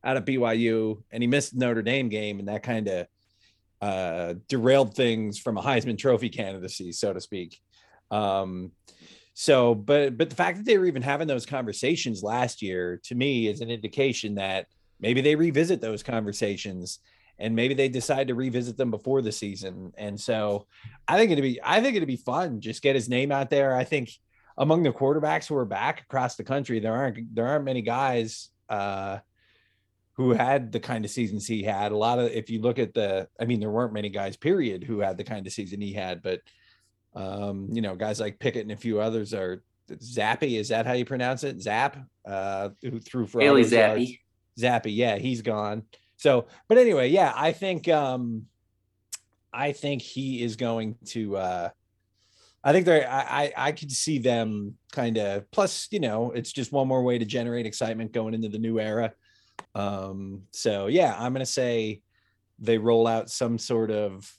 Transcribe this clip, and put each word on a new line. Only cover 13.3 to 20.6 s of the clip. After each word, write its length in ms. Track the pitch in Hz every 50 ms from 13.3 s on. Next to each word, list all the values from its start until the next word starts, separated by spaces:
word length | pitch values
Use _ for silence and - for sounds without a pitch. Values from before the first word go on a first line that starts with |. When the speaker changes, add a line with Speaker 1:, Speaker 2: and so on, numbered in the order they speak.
| 139 120 113 107
Speaker 1:
is 120 | 101 -
an 100 | 117 113
indication 680 | 120 113 104 104 - - 135 139 117 - - 107 104
that 300 | 101 98 95 95 95 - _ _ _ _ _ _ _
maybe 200 | - 110 123 131
they 140 | 131 147 151
revisit 460 | 151 165 170 143 139 165 170 190 127
those 220 | - 113 110 104 -
conversations, 1000 | - 123 113 107 101 101 - 113 104 101 92 - 104 95 92 87 87 - - _ _ _ _ _ _ _ _
and 180 | - 113 113
maybe 180 | 113 117 131 139
they 140 | 131 139 135
decide 400 | 123 131 120 - 147 135 135 123
to 60 | 127
revisit 420 | 117 131 131 117 123 120 123 113
them 140 | 104 135 120 107
before 300 | 104 - 127 135 135 123
the 100 | 107 104
season. 600 | - - 104 98 98 101 95 92 95 95 90 - -
And 220 | 104 104 101 101
so 460 | - - 117 110 104 104 101 101